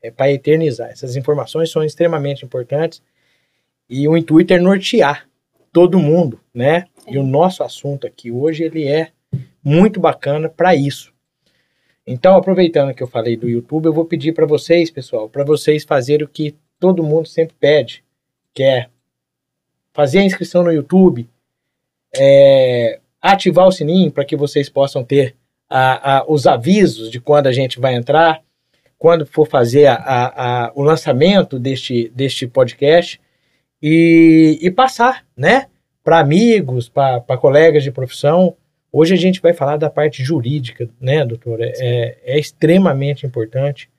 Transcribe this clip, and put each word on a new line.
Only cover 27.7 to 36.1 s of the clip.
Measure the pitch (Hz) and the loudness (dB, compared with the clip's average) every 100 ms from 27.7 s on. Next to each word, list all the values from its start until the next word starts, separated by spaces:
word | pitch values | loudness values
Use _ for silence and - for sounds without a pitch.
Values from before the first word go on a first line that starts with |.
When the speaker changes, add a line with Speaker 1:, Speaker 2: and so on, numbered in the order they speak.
| 123 | -4
Speaker 1:
vai | 131 123 | -4 -4
entrar, | 120 147 165 156 _ _ _ _ _ _ | -2 2 2 0 _ _ _ _ _ _
quando | 160 170 147 | 2 2 -2
for | - 151 | -2 0
fazer | 143 120 131 143 | 2 0 4 4
a, | 117 | 4
a, | - 127 123 - 123 123 117 | -2 -2 -2 -4 -6 -4 -6
a, | 139 | -2
o | |
lançamento | 143 156 - 127 165 202 170 135 | 0 0 -2 2 2 2 0 -4
deste, | 123 127 - 120 117 | -6 -6 -4 -4 -4
deste | 123 135 - 127 | -4 -6 -4 -4
podcast | 131 123 - 143 165 180 - _ _ _ _ _ _ | 0 0 0 2 2 2 -12 _ _ _ _ _ _
e, | 147 165 165 165 165 160 160 156 | 0 2 4 6 6 6 4 2
e | 180 | -2
passar, | 185 262 - 240 262 _ - | 0 0 2 -2 -2 _ -4
né, | 147 247 277 _ _ _ | 0 0 -2 _ _ _
pra | - | 0